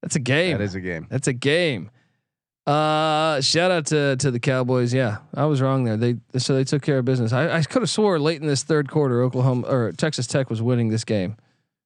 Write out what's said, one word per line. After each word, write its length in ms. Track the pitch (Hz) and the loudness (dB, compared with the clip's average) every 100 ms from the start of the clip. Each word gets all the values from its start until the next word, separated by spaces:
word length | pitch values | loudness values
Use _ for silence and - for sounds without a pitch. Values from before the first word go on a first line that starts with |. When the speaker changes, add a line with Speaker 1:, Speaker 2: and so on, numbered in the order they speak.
Speaker 1:
That's 140 | - 160 | -4 -4
a 40 | |
game. 380 | 120 139 180 135 | 0 0 2 0
Speaker 2:
That 60 | |
is 120 | 101 92 | -2 -4
a 60 | |
game. 260 | 90 85 87 | -6 -6 -6
Speaker 1:
That's 180 | 127 143 | -4 -2
a 60 | |
game. 560 | 123 139 156 175 117 80 _ _ _ _ _ _ _ - | -2 0 2 0 -2 -8 _ _ _ _ _ _ _ -2
Uh, 760 | 147 156 156 160 156 160 151 | 0 2 2 2 0 0 0
shout 300 | 135 156 180 | 0 2 2
out 140 | 175 143 | 0 0
to, 280 | 151 143 131 | 0 2 0
to 140 | 139 | 0
the 80 | 120 | -2
Cowboys. 540 | 117 131 123 127 123 | 0 0 2 0 2
Yeah, 240 | 127 123 104 - | 0 0 -4 -8
I 120 | - 147 | -2 0
was 160 | 143 | 2
wrong 220 | 131 135 | 2 2
there. 140 | 123 107 | 0 0
They, 180 | 120 117 - 127 | 0 -2 -4 -6
so 180 | - 139 | 0 0
they 80 | |
took 180 | 135 151 | 2 -2
care 160 | - 139 | 0 0
of 60 | 123 | 2
business. 280 | 131 113 | 0 0
I, 240 | 123 160 156 | 0 0 0
I 40 | |
coulda 240 | 156 262 220 | 0 0 0
swore 320 | - 214 170 | 2 2 4
late 200 | 147 165 | 2 0
in 60 | 151 | -2
this 160 | 139 | -2
third 260 | - 151 139 | 0 0 0
quarter, 320 | 156 143 120 | 0 2 2
Oklahoma 460 | 123 123 127 123 - | 2 2 0 0 0
or 240 | 131 110 | 0 0
Texas 340 | 80 160 147 120 | -2 -2 -2 -2
Tech 220 | 147 131 | -2 -2
was 120 | 113 | -2
winning 260 | 113 123 113 | 0 2 2
this 140 | 110 | 0
game. 320 | - 107 90 107 _ _ _ _ | -2 -2 -2 -6 _ _ _ _